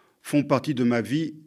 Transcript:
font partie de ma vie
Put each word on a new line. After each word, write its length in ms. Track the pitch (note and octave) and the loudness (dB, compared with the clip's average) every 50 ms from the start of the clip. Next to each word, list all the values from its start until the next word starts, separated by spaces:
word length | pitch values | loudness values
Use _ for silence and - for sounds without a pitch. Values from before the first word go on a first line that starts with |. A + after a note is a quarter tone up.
| _ _ _ _ _ | _ _ _ _ _
font 200 | - - D3 C3 | 0 0 0 2
partie 320 | C#3+ D3 B2 - D3+ D3 | 4 2 0 2 0 -2
de 80 | A#2+ B2+ | 0 2
ma 200 | A#2+ A#2 A#2 G#2+ | 2 2 0 0
vie 340 | G2+ C3+ D#3 E3 D#3 D#3 - - | 0 -2 -2 -2 -4 -8 -12 -18